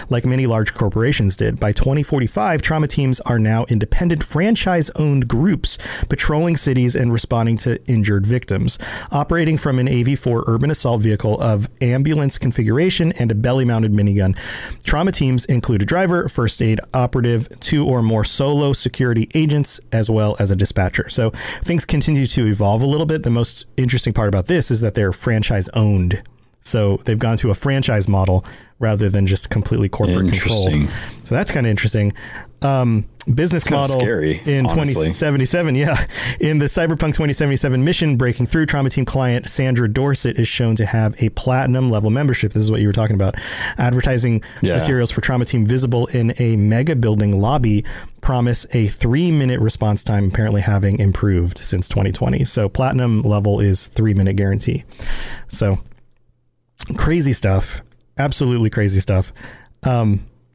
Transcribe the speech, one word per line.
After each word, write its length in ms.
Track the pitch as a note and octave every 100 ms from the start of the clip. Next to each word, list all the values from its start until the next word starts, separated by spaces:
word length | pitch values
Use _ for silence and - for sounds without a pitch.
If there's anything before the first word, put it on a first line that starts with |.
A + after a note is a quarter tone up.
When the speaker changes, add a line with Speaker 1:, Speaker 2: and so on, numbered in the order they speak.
| -
Speaker 1:
like 160 | A#2+ B2+
many 200 | C3 C3
large 280 | A2+ G#2+
corporations 600 | - G#2+ A2 A#2+ D3 G2+ F2+
did. 220 | G#2+ -
By 120 | G#2+
twenty 320 | G#2+ C3 D3+
forty-five, 580 | C#3+ C#3+ A#2 - G#3+ D#3
trauma 260 | - D#3 D3
teams 340 | - C3+ B2+
are 180 | - A#2
now 260 | G#2+ A2+ -
independent 540 | A2 G#2+ - F3 D#3+
franchise-owned 1040 | - D3 G3+ A#3 - F3 D3+ - D3+ C#3 A#2
groups 500 | A#2 F3+ E3 - - - - -
patrolling 480 | - - D3+ E3+ D#3+
cities 380 | - B2+ B2 A#2+
and 160 | A#2+
responding 440 | A#2 - A#2 A2+ A2+
to 240 | B2 A#2 -
injured 400 | A2+ G#2 G2+ G2+
victims. 500 | B2 - F#2+ F2 - - - -
Operating 460 | D3 C#3+ E3+ D#3+ D#3
from 220 | D3+ B2+
an 80 | B2+
A 160 | B2
V 120 | A#2+ C#3
four 280 | B2+ A#2 -
urban 220 | A2+ C#3
assault 320 | D#3 B2+ A#2
vehicle 380 | A2 G#2+ G#2+ G#2+
of 300 | A#2 G#2 G#2+ -
ambulance 560 | B2 B2+ D3 D3+ C#3 -
configuration 760 | C3+ B2 A2 A#2+ F#3 - D#3+
and 180 | - A#2+
a 40 | G#2
belly-mounted 580 | A#2+ C3 B2 A2+ A2
minigun, 440 | G#2 G#2 G2+ F#2+ F#2+ - - - -
trauma 300 | - D3 F#3
teams 320 | F3+ C3+ B2+ -
include 360 | B2 - G#2+
a 40 | G2+
driver, 420 | E3+ F#3+ F3 C#3+
first 340 | - A2+ -
aid 200 | A#2 A2 -
operative, 540 | C3 B2 C3 A#2+ A#2 B2+ -
two 240 | - D3+ C#3+
or 180 | B2
more 220 | A2+ A2 G2+
solo 480 | - C#3 D3 C#3+
security 560 | C3+ A#2+ - B2+ A2+ A2
agents, 460 | D#3+ D#3 D3 C#3 - -
as 160 | A2 A2
well 260 | A2 G#2+ -
as 120 | G2
a 40 | F#2+
dispatcher. 520 | G2 - F#2 - -
So 220 | - A2+ - - -
things 220 | - E3+ -
continue 320 | D3+ D#3 C#3+ C3
to 180 | - A2
evolve 340 | G2+ G2+ A2
a 40 | C#3
little 200 | D3+ D#3+
bit. 180 | D#3
The 60 | -
most 360 | A#2 A#2 - - -
interesting 340 | B2 B2 -
part 160 | A2 G#2
about 200 | G2 F2+
this 220 | F3 -
is 120 | A2+
that 140 | A2+ A2+
they're 180 | G2
franchise 560 | F2+ - A2 - G#2 F#2
owned. 520 | A2+ G#2+ G2 F2+ F#2+ - - _ _
So 400 | - A#2 G2+ G2 -
they've 120 | A2
gone 200 | A#2 A2+
to 140 | A#2
a 40 | G2
franchise 540 | C#3+ C3+ C3 A2 G2
model 340 | G2 F#2+ F#2 - - - -
rather 280 | A2+ G#2 G#2
than 160 | G2 F#2+
just 240 | G2 -
completely 380 | G#2+ - A2+ G2+
corporate 400 | - F2+ F#2 F#2+
control. 380 | F#2+ F#2 A2 F#2
Speaker 2:
Interesting. 560 | D2+ C#2+ - - -
Speaker 1:
So 100 | - A#2
that's 160 | -
kinda 180 | D3+ A#2+
interesting. 440 | G#2 A2 A2 G2+ - - - - -
Um, 440 | C#3 C3+ B2 A2 G#2 - -
business 300 | B2 E3+ E3+
Speaker 2:
It's 40 | -
kinda 120 | C#3+
Speaker 1:
model 180 | C#3 C3
Speaker 2:
scary, 420 | A#2 G#2 D#2 D#2 D3
Speaker 1:
in 200 | C#3 C3
Speaker 2:
honestly. 280 | E3 C#3+
Speaker 1:
twenty 160 | B2+ D#2+
seventy-seven, 640 | - D#3 C#3 C3 F3 D#3+ C3
yeah. 300 | D3 D3+ - - A#2+ -
In 200 | D3+ D#3
the 60 | C#3+
Cyberpunk 480 | - E3 D#3 D#3 C#3+
twenty 180 | D3+
seventy-seven 500 | C3+ D3 C3+ C#3+ B2+
mission, 340 | C#3+ E3+ D#3+ B2
breaking 300 | B2+ A#2 A#2+
through, 180 | D#3+ D#3
trauma 240 | C#3+ C3+
team 160 | C#3 B2+
client 420 | C3+ B2+ A#2+ -
Sandra 380 | - C3 A#2+ A2+
Dorsett 500 | A#2+ C#3 C3+ B2 -
is 100 | A2+
shown 280 | - A#2 A2
to 100 | G#2
have 300 | A2+ G#2+ A2
a 60 | A2+
platinum 580 | - - B2+ C3+ B2+ C3
level 220 | G#2+ G#2+
membership. 440 | A#2+ D3 A#2+ G#2
This 100 | G#2+
is 60 | G#2+
what 100 | G#2+
you 60 | G#2
were 60 |
talking 220 | G2 A2 G2
about. 200 | F#2+ - - - - -
Advertising 640 | B2 B2 C3+ B2+ B2 A2+ - -
Speaker 2:
Yeah. 140 | F#2+ E2+
Speaker 1:
materials 340 | D3+ B2+ A#2
for 100 | -
trauma 240 | - B2+ A#2+
team 200 | B2 G#2+
visible 420 | C3 B2+ A#2+ A#2+
in 260 | B2 A#2 -
a 160 | A#2 A2
mega 380 | G#2 A2+ D3+ C#3
building 440 | A2+ G#2+ G#2 G2
lobby 440 | G#2 D3 A2+ G#2 - - - -
promise 440 | - B2+ A#2+ A#2+ -
a 140 | A#2+ G#2
three-minute 720 | - A#2+ C3+ F3 D#3 C3 B2
response 420 | A2 - G#2+ G#2
time, 240 | - G2+ G2
apparently 340 | - G#2+ G2+
having 380 | G2+ G2+ G2+ G2+
improved 580 | G2 F#2 G#2 F2+ F2 -
since 280 | - F#2 -
twenty 240 | G#2+ G2
twenty. 320 | F#2 B2+ -
So 260 | C3 - G2+
platinum 520 | - B2+ B2+ A#2+ A2
level 380 | A2 G#2 G#2 G2+
is 280 | G2+ F#2+ -
three-minute 480 | - A2 G2 F#2+ F#2+
guarantee. 480 | G2 G2 - - - - - - - - -
So 320 | - G#2 G2 - - - _ _ _ _ _ _ - - -
crazy 380 | D3 E3+ C#3
stuff. 480 | B2 G2+ F#2+ - - - _ _ -
Absolutely 520 | C#3+ - C3 A#2+ A2
crazy 300 | - G#2 G2
stuff. 320 | - F#2+ - - - - - _
Um, 380 | C3+ A#2+ A2 G2 - - _